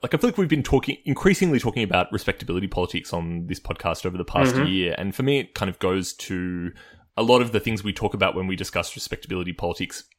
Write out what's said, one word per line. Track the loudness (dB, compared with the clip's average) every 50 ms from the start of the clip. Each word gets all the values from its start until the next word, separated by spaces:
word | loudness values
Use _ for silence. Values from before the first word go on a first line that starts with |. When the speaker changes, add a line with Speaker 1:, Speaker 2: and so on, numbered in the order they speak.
| -6
Speaker 1:
like, | -2 0
I | 2
feel | 2 2
like | 2
we've | 2 2 2
been | 2 0 2
talking, | 4 2 2 2 2 -6 -4 -2
increasingly | -2 -2 4 4 4 6 6 4 4 4 2
talking | 2 0 0 0 0
about | 2 4 2 2 2 0
respectability | -4 0 -2 -2 -2 -2 -4 -2 -2 -2
politics | -2 0 0 -2 0 -2 -6 -6 -4 -4
on | -4 -2 -2 -4 -4 -4
this | -6 -8 -8
podcast | -6 -8 -8 -4 -2 -2 -2 -2 -2
over | -4 -4 -4
the | -4
past | -2 2 4 4 4 4
Speaker 2:
Mm-hmm. | 2 2
Speaker 1:
year. | 2 2 2 2 0 0 -2
And | -4 -4 -2
for | -2 0
me, | 2 2 2
it | 0 -4 -4
kind | -4 -4 -4
of | -2 0
goes | 0 2 2 2 0 -4 -8
to | -10 -8 -6 -4 -2 -2 -2 -4 -4 -4 -6 -8 -12 -20 -20 -20 -20 _ _ -2
a | 0 4
lot | 6 6 6
of | 6 4 0
the | -2
things | 0 0 -4 -2 -4
we | -4 -4
talk | -2 -4 -4 0
about | 2 0 0 0
when | 0 -2
we | -4 -4
discuss | -4 -6 -4 -4 -4 -4 -4 -8
respectability | -10 -10 -10 -10 -10 -8 -6 -6 -4 -4 -6 -6
politics. | -4 -4 -4 -4 -4 -6 -8 -8 -12 -16 _ _